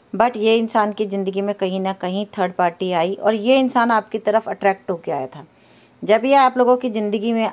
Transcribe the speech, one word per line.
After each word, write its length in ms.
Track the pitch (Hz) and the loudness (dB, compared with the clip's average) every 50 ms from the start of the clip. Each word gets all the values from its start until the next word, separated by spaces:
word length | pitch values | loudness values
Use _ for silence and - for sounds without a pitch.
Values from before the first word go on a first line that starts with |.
| _ - - | _ -10 -2
But 200 | 190 233 247 247 | 0 0 0 0
ये 180 | 214 214 220 226 | 0 2 2 2
इंसान 340 | 233 226 220 - 220 208 214 202 | 2 0 0 0 0 0 0 -2
की 120 | 214 214 | -4 -6
ज़िंदगी 360 | 190 196 196 190 196 190 196 | -4 -4 -4 -4 -4 -4 -4
में 120 | 196 208 202 | -4 -4 -4
कहीं 240 | - 196 185 190 190 | -4 -4 -4 -2 -4
ना 140 | 190 190 190 | -4 -4 -6
कहीं 320 | - 175 180 185 202 208 - - | -4 -6 -6 -4 -4 -6 -6 -4
थर्ड 160 | 208 180 180 180 | -4 -4 -4 0
पार्टी 380 | - 180 170 170 - 185 185 | 0 -2 -2 0 -2 -4 -2
आई 220 | 180 165 165 185 196 | 0 0 0 -2 -2
और 200 | - - 214 226 | 0 0 0 0
ये 240 | 214 202 247 262 269 | 0 2 2 4 4
इंसान 320 | 262 247 262 247 233 240 | 4 2 2 0 2 2
आपकी 280 | 226 214 208 - - 208 | 2 0 -2 -4 -8 -4
तरफ 300 | - 214 208 220 - - | -2 0 0 0 0 -2
अट्रैक्ट 420 | 180 - 202 196 190 196 - - | -8 0 0 0 0 0 -4 -6
होके 200 | 180 165 - 165 | -6 -6 -4 -6
आया 160 | 151 139 131 | -6 -6 -6
था। 180 | 131 - 147 160 _ _ _ _ _ _ _ _ _ _ - - | -8 -12 -18 -20 _ _ _ _ _ _ _ _ _ _ -10 0
जब 220 | 175 214 226 233 | 2 2 2 4
ये 100 | 269 277 | 4 4
आप 220 | 277 262 254 254 | 6 4 4 4
लोगों 180 | 254 247 247 254 | 2 4 4 4
की 120 | 247 254 240 | 2 2 -4
ज़िंदगी 440 | 208 220 214 208 214 208 208 233 226 | -2 -2 -2 -2 -2 -2 -2 -2 -2
में 180 | 226 220 - | 0 -2 -2